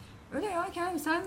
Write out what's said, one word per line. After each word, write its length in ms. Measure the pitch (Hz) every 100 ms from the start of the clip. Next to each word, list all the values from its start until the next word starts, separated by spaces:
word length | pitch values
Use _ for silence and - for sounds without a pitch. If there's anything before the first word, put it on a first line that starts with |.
| - - -
öyle 120 | 269 415
ya, 240 | 339 370
kendim, 260 | 349 359 330
sen, 240 | 302 330